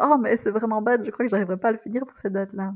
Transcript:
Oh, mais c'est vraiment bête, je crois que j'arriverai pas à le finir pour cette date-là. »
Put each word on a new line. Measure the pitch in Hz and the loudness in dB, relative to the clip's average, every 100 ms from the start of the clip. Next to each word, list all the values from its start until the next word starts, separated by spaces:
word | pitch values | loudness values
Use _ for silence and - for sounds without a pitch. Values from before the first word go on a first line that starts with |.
Oh, | 277 294 | 4 4
mais | 214 226 | 4 0
c'est | 220 | 0
vraiment | 214 226 214 | 0 0 0
bête, | 220 247 208 | 2 2 0
je | |
crois | - | -2
que | 240 | 0
j'arriverai | 202 185 185 | 0 0 0
pas | 233 | 0
à | |
le | 226 | -2
finir | - 233 269 | -4 -6 -6
pour | - | -8
cette | 196 | -4
date-là. » | 196 196 202 190 | -4 -4 -6 -8